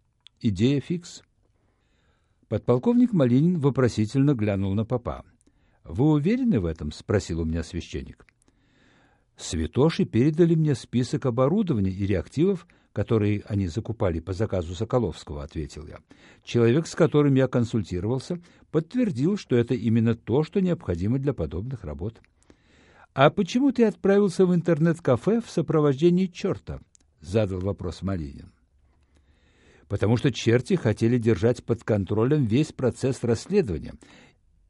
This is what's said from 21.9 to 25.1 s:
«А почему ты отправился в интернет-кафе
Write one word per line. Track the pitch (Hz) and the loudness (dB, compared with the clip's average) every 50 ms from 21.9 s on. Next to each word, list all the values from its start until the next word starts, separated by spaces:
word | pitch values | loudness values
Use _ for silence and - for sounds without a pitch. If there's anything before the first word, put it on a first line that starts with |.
| 73 71 87 113 - - _ _ _ _ _ _ _ _ _ _ _ _ _ _ _ _ - _ - | -10 -8 -8 -10 -10 -12 _ _ _ _ _ _ _ _ _ _ _ _ _ _ _ _ -20 _ 0
«А | 131 135 160 | 4 4 4
почему | - - 202 - - 247 285 277 - | 4 2 -2 -2 0 0 2 2 2
ты | 233 233 | 2 2
отправился | 208 - - - 190 196 202 208 190 - - 190 | 2 2 0 2 2 4 4 4 2 2 2 2
в | 175 180 | 4 4
интернет-кафе | 170 - 180 170 143 165 170 156 - - 147 | 2 2 2 2 2 2 0 0 0 0 0